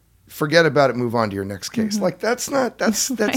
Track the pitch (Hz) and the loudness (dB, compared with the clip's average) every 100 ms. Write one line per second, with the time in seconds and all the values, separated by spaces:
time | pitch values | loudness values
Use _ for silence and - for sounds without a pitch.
0 | _ _ _ - 151 165 160 135 135 120 | _ _ _ -6 2 4 4 4 2 2
1 | 123 117 110 98 98 98 - 233 220 208 | 0 0 0 -2 -6 -8 -6 -4 -2 0
2 | 190 - 208 247 - 277 247 - - 208 | -2 -2 -4 -4 -2 -2 -2 0 0 0
3 | - 247 208 | -2 -2 0